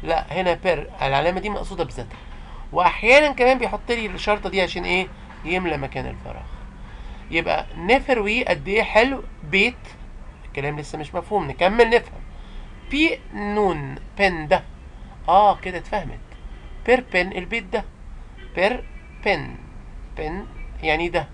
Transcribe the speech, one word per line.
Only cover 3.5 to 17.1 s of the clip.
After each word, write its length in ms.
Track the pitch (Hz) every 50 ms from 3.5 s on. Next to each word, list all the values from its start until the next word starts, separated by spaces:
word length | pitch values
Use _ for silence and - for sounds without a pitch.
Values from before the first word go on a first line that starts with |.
| 262 254
بيحط 340 | 240 196 202 208 - -
لي 140 | 240 233 226
الشرطة 440 | 208 185 - - - 208 208 - 196
دي 120 | 170 190
عشان 220 | 185 170 - 180 175
ايه؟ 240 | 180 180 180 190 180 - - - - - - -
يملى 320 | 151 175 185 185 175 156 143
مكان 280 | 139 131 - 135 127 127
الفراغ. 360 | 120 - - - 120 117 120 - - - - - - - - - - - - - - - - -
يبقى 340 | - 165 - 87 160 156 151 - - 165
نفر 420 | 165 185 240 277 269 - 269 233
وي 260 | 202 202 214 240 -
قد 220 | - 180 156 135 160
ايه 160 | 196 220 214
حلو 400 | - - 214 233 269 277 247 - - - - -
بيت. 320 | 156 147 190 202 240 247 - - - - - - - - - - - - - -
الكلام 340 | - - - 139 143 147 151
لسه 180 | 151 - - 156
مش 180 | 151 147 -
مفهوم، 320 | 180 170 - 214 202 170 139
نكمل 420 | 131 135 165 185 202 233 240 226
نفهم. 320 | 233 233 226 - - - - - - - - - - - - - - - - -
بي 280 | - 285 311 330 - - - - -
نون 600 | 208 208 208 208 208 214 190 170 151 143 135 135 - - - - -
بن 280 | 202 190 180 160 156 147
ده. 160 | 185 175 - - - - - - - - - - - - - -
اه 260 | 170 190 214 208 185 -
كده 200 | - 190 180 170
اتفهمت. 420 | 160 - - 208 170 131 110 107 - - - - - - - - - - - - -
بير 180 | - 247 240 240 -